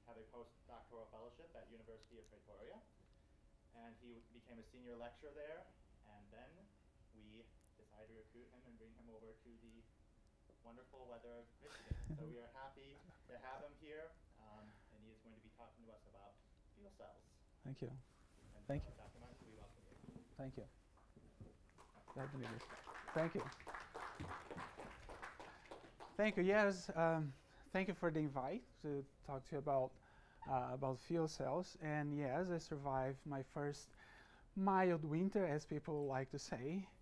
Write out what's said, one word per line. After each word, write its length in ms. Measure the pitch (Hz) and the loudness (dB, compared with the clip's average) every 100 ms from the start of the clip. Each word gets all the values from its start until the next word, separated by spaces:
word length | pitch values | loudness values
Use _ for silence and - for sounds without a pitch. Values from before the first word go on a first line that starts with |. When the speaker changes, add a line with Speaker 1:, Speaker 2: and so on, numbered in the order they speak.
Speaker 1:
have 140 | - 117 | -16 -16
a 80 | - | -14
postdoctoral 720 | 120 113 - - 117 117 117 107 | -14 -14 -18 -18 -16 -14 -14 -12
fellowship 360 | 110 120 - - 117 | -12 -14 -14 -16 -14
at 100 | 107 | -14
University 460 | 113 107 110 - 120 | -16 -16 -16 -16 -18
of 80 | - | -18
Pretoria. 500 | 107 - 101 - 214 - - - - - - - - - | -20 -18 -16 -14 -14 -16 -20 -20 -20 -20 -20 -20 -20 -20
And 200 | 117 117 117 | -16 -16 -16
he 100 | 123 | -16
w-, 120 | 113 113 | -16 -18
became 260 | 117 117 113 | -20 -16 -16
a 60 | 110 | -14
senior 240 | 123 123 117 | -14 -12 -8
lecturer 360 | 120 - 151 | -8 -10 -14
there. 320 | 147 147 170 - - - - 107 | -12 -10 -10 -12 -20 -20 -20 -20
And 160 | 101 101 | -20 -20
then 200 | 110 127 170 202 - - - - 110 | -18 -18 -20 -20 -20 -20 -20 -20 -20
we 300 | 107 110 110 - - - | -18 -18 -18 -20 -20 -20
decided 360 | 107 107 107 | -20 -18 -16
to 40 | 113 | -16
recruit 320 | 104 120 123 | -18 -18 -18
him 80 | 123 123 | -20 -18
and 80 | 113 | -18
bring 160 | 113 113 | -18 -18
him 120 | 117 | -18
over 220 | 110 110 | -16 -16
to 160 | 110 120 113 | -16 -18 -18
the 140 | 113 113 113 - - - - - - - | -18 -20 -20 -20 -20 -20 -20 -20 -20 -20
wonderful 420 | 117 120 127 135 123 | -18 -18 -18 -16 -14
weather 340 | 117 117 120 | -12 -12 -14
of 40 | 113 - | -16 -20
Michigan. 340 | 147 - - - - 151 | -16 -16 -6 -6 -4 -6
So 80 | 156 | -6
we 100 | 120 | -10
are 80 | 120 135 | -12 -12
happy 400 | 135 139 139 139 180 - - | -12 -12 -16 -16 -18 -20 -14
to 40 | 123 | -10
have 220 | 127 135 | -8 -8
him 120 | 147 147 | -10 -12
here, 320 | 151 151 160 - - - | -10 -8 -10 -14 -20 -20
um, 240 | 110 107 107 104 - | -18 -16 -16 -18 -20
and 60 | 107 110 | -20 -18
he 80 | |
is 60 | 107 | -18
going 120 | 117 | -18
to 80 | 110 | -18
be 80 | 110 | -18
talking 320 | 113 113 117 113 | -18 -18 -18 -18
to 60 | |
us 80 | 107 104 | -18 -20
about 240 | 98 101 202 - - - | -18 -18 -20 -20 -20 -20
fuel 160 | 202 202 - | -20 -20 -16
cells. 260 | - - - - - - | -16 -16 -20 -20 -20 -12
Speaker 2:
Thank 200 | 139 135 | -10 -4
you. 60 | 127 | -4
Speaker 1:
And 720 | 131 - - - - - - - | -6 -14 -20 -20 -20 -20 -12 0
Speaker 2:
Thank 160 | 143 | 0
Speaker 1:
so, 60 | - | 0
Speaker 2:
you. 100 | - | -10
Speaker 1:
Doctor 180 | - - | -16 -16
Martens, 240 | - - - | -16 -16 -16
we 80 | - | -16
welcome 260 | - - - | -16 -18 -20
you. 340 | - - - - - | -16 -14 -14 -14 -8
Speaker 2:
Thank 160 | 135 127 | -6 -6
you. 80 | 107 - - - - - - - - - - - - - - | -10 -16 -20 -20 -20 -20 -20 -16 -18 -18 -20 -20 -20 -20 -12
Glad 140 | 131 135 | -6 -6
to 40 | 139 | -4
be 60 | 117 | -6
here. 160 | 113 - - - - - | -6 -8 -12 -12 -10 -2
Thank 180 | 160 165 - | 2 4 2
you. 60 | 143 - - - - - - - - - - - - - - - - - - - - - - - - - - - | -4 -8 -10 -10 -10 -8 -8 -6 -8 -8 -8 -8 -8 -10 -12 -12 -12 -10 -10 -10 -14 -14 -14 -14 -14 -16 -8 6
Thank 200 | 214 202 | 6 8
you. 40 | |
Yes, 480 | 180 208 202 185 - 160 | 10 10 10 6 0 6
um, 340 | 165 160 151 135 - - - | 8 8 4 -2 -16 -20 0
thank 140 | 190 190 | 2 4
you 60 | |
for 160 | 175 170 | 4 4
the 100 | 160 | 6
invite 420 | 151 139 139 180 - - | 4 2 0 0 -4 -6
to 240 | 151 143 135 - - | -2 -2 -2 -10 -4
talk 200 | 160 - | -4 -2
to 20 | |
you 60 | 151 | 0
about, 320 | 151 135 131 - - - - - - | 4 6 4 -2 -20 -20 -20 -12 2
uh, 180 | 131 123 | 2 2
about 260 | 131 135 127 | 2 2 2
fuel 300 | - 170 156 | 2 4 4
cells. 480 | - 135 156 185 - | 2 2 2 0 -4
And 340 | 156 151 147 147 | 0 2 2 2
yes, 300 | 143 139 180 | 4 4 2
I 60 | 170 | 0
survived 600 | - 151 139 131 131 135 151 | 0 -2 4 4 4 0 -4
my 160 | 139 127 | -4 -2
first 360 | 156 143 147 - - - - - - - 196 | 0 0 -2 -10 -18 -18 -18 -20 -20 -6 4
mild 480 | 196 190 185 170 | 8 10 10 8
winter, 400 | 156 160 190 208 | 4 4 6 6
as 220 | 180 147 - | 6 4 2
people 400 | 151 - 151 143 | -2 2 2 4
like 240 | 131 131 | 2 2
to 80 | 143 | -4
say. 500 | - 120 135 185 185 - | -2 -2 0 0 -2 -12